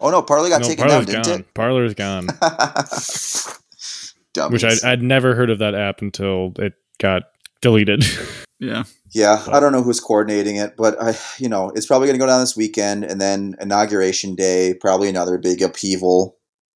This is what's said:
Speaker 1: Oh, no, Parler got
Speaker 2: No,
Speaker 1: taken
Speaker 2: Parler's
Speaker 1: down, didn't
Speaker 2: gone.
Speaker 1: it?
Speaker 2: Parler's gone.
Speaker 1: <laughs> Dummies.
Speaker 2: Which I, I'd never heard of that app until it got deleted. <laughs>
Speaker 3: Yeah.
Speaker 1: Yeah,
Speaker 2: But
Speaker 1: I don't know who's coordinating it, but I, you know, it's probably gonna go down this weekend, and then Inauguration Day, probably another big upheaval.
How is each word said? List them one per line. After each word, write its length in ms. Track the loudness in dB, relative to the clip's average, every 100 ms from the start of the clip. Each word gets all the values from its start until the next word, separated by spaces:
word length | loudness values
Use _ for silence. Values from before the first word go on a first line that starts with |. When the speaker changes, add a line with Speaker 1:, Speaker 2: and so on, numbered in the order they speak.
Speaker 1:
Oh, 100 | 0
no, 100 | 0
Parler 280 | 2 2 2
got 140 | 2
Speaker 2:
No, 40 | 0
Speaker 1:
taken 200 | 0 2
Speaker 2:
Parler's 180 | 2 2
Speaker 1:
down, 160 | -2
didn't 40 | -2
Speaker 2:
gone. 140 | -4
Speaker 1:
it? 140 | -6
Speaker 2:
Parler's 400 | -4 0 0 0
gone. 320 | -2 -6 -4 -6
Speaker 1:
<laughs> 2000 | -2 -2 0 -2 -2 -6 -8 -8 -8 -6 -8 -8 -14 _ _ -16 -14 -16 -20 _
Dummies. 280 | -4 -2 0
Speaker 2:
Which 220 | 2 2
I, 80 | 0
I'd 100 | 0
never 320 | 2 2 2
heard 160 | 2 0
of 80 | 0
that 140 | -2
app 280 | -2 -4 -4
until 500 | -8 -4 -4 -2 -4 -4
it 160 | -6 -8 _ -4
got 260 | 0 0 -4 _ -20 _
deleted. 440 | 4 6 6 2 0
<laughs> 40 | -2 -10 -14 -20 _
Speaker 3:
Yeah. 220 | -8 -6 -8 -14 _
Speaker 1:
Yeah, 280 | 2 4 4 2
Speaker 2:
But 80 |
Speaker 1:
I 60 | 2
don't 100 | 4
know 140 | 2
who's 160 | 0 -2
coordinating 560 | 0 0 2 0 -2 -4
it, 180 | -6 0
but 240 | 0 2
I, 140 | -2 -4 -8 -8
you 100 | -4
know, 220 | -2 -2 -4
it's 100 | 0
probably 220 | 2 4
gonna 100 | 2
go 80 | 2
down 140 | 2
this 160 | 2 -2
weekend, 480 | -2 -2 -2 -2
and 160 | -6 -2
then 340 | 0 0 -4 -8
Inauguration 720 | 0 0 2 2 0 0 -4
Day, 400 | -2 0 2 2
probably 340 | 0 0 2 0
another 300 | -2 -2 -2
big 240 | 0 0
upheaval. 720 | -2 -2 -6 -2 2 4 2 -4 _ _ _